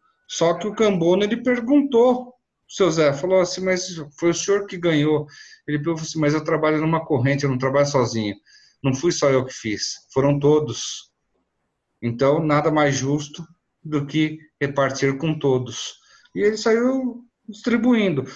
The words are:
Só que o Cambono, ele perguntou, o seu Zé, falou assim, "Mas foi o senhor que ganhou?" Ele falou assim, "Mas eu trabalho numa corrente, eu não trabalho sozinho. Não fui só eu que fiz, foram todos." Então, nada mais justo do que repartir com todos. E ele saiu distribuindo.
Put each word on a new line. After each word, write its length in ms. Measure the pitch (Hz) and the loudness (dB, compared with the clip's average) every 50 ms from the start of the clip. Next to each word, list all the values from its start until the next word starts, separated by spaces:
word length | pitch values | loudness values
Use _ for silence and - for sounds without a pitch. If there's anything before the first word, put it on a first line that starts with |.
| _ _ _ _ _ _ | _ _ _ _ _ _
Só 240 | - - 165 170 175 | -4 0 0 0 0
que 120 | 170 - 214 | 0 -4 -8
o 60 | 202 | -2
Cambono, 500 | - 220 208 196 175 165 170 185 196 208 | 0 0 2 2 2 2 2 4 2 2
ele 140 | 208 240 247 | 0 -2 -2
perguntou, 920 | - 254 247 233 226 233 285 294 269 - - 226 240 254 247 247 - - - _ _ _ _ _ _ _ | 0 -2 -2 -2 0 2 2 2 2 4 2 4 4 4 2 0 -4 -10 -18 _ _ _ _ _ _ _
o 40 | |
seu 180 | - - 196 170 | -2 0 2 2
Zé, 220 | 160 165 156 143 | 4 4 2 2
falou 280 | 135 - 180 180 185 190 | 2 0 0 2 4 4
assim, 220 | 175 180 - 185 | 2 2 -2 -4
"Mas 240 | 185 185 185 180 180 190 180 160 147 147 _ - | -2 -2 -2 -2 -4 -8 -10 -12 -14 -14 _ -2
foi 120 | 170 170 | 0 0
o 40 | 170 | 0
senhor 320 | 170 - - 196 202 202 | 0 0 0 0 0 0
que 100 | - 202 | -4 -8
ganhou?" 500 | 175 170 175 160 147 147 151 156 143 147 147 - - - - - _ _ | -2 0 2 2 2 2 2 2 0 -2 -6 -14 -20 -20 -20 -20 _ _
Ele 160 | - 147 147 | -6 -6 -4
falou 160 | 147 170 165 156 | -2 -4 -4 -6
assim, 200 | 160 - - 160 | -8 -8 -4 0
"Mas 160 | 151 147 151 | 0 2 0
eu 80 | 156 156 | 0 0
trabalho 340 | 160 160 151 156 156 156 151 | -2 -2 0 0 0 0 0
numa 240 | 156 160 165 160 160 | 0 0 -2 -2 0
corrente, 400 | - 156 127 120 139 143 139 143 | 0 0 0 2 2 0 0 0
eu 60 | 139 | -2
não 80 | 127 127 | -2 -2
trabalho 280 | 135 131 131 143 143 | -2 0 2 2 0
sozinho. 480 | 143 - 135 120 110 117 113 107 104 98 - _ _ _ _ _ _ _ _ | 2 2 0 0 0 0 -2 -4 -4 -6 -8 _ _ _ _ _ _ _ _
Não 120 | - 135 127 | -2 -2 -2
fui 160 | 131 - 175 | 0 0 -2
só 180 | 160 - 156 143 | 0 2 2 4
eu 140 | 135 131 120 | 4 2 0
que 80 | 127 | -2
fiz, 440 | - - - 110 101 98 - - - - _ _ | -10 -8 -6 -6 -6 -4 -6 -8 -8 -12 _ _
foram 260 | - 135 135 143 143 143 | -2 0 2 2 2 2
todos." 720 | 139 143 151 151 147 120 107 - - - - - - _ _ _ _ _ _ _ _ _ _ _ _ _ _ _ _ _ _ _ | 4 4 4 4 2 -2 -6 -8 -8 -10 -12 -14 -16 _ _ _ _ _ _ _ _ _ _ _ _ _ _ _ _ _ _ _
Então, 420 | 110 120 117 120 139 139 147 165 165 | -6 -6 -2 2 2 2 2 2 2
nada 260 | 151 147 147 151 160 | 2 0 2 2 2
mais 240 | 151 151 147 143 131 | 2 2 2 2 0
justo 460 | - 127 135 143 151 147 - - - 160 - - _ _ _ _ _ | 0 -2 -2 -2 -2 -4 -8 -14 -16 -16 -16 -18 _ _ _ _ _
do 220 | _ 156 151 147 143 | _ -4 -4 -4 -4
que 320 | 147 - 156 156 156 156 156 - _ _ _ | -2 -2 -2 -2 -2 -4 -8 -16 _ _ _
repartir 560 | 143 139 143 143 139 131 131 - 139 135 135 135 | -6 -2 0 0 0 0 0 0 -2 -2 0 -2
com 200 | - 160 156 156 | -2 -4 -4 0
todos. 640 | 147 143 131 127 123 - - - - - - _ _ _ _ _ _ _ _ | 0 0 0 0 -2 -6 -10 -12 -12 -14 -16 _ _ _ _ _ _ _ _
E 60 | 180 | 0
ele 140 | 196 208 220 | 0 0 0
saiu 680 | 214 - 233 220 233 240 254 269 262 262 247 226 - - _ _ _ _ - | 0 0 0 2 2 2 0 0 0 -2 -4 -8 -10 -18 _ _ _ _ -18
distribuindo. 760 | 202 - - 240 226 233 214 254 240 220 208 185 156 135 127 - - | -18 -8 -2 -2 0 2 2 2 2 4 2 0 0 -2 -4 -8 -14